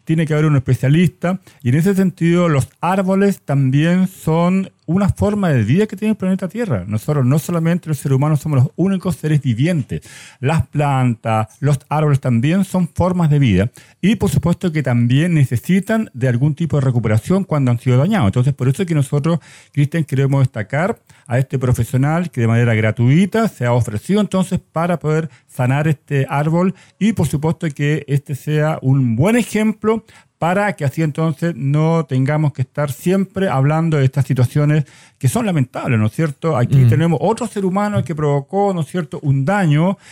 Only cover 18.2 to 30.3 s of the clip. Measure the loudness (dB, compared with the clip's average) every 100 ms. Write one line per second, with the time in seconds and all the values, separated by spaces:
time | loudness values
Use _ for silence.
18.2 | 0 0 0 0 -2 -2 -2 -2 0 -2
19.2 | 0 -2 -6 -20 -10 -2 -2 -2 -2 0
20.2 | 0 2 0 -2 -6 -2 -2 -4 _ _
21.2 | -6 -4 -2 -2 -2 -2 -2 0 0 0
22.2 | -4 -2 0 2 2 0 0 0 2 4
23.2 | 2 0 -2 -2 -2 0 0 -4 -2 0
24.2 | 0 -2 -2 -4 -6 -6 -2 -2 -2 -4
25.2 | -4 -12 _ -4 0 0 0 -2 -2 -2
26.2 | -2 -2 0 0 0 -4 -12 -4 -2 0
27.2 | -2 -2 -2 -2 -6 -4 -2 -2 -2 -4
28.2 | -4 -10 -4 -2 0 -2 0 2 2 2
29.2 | 2 2 0 0 -2 -2 -2 -2 -4 -20
30.2 | _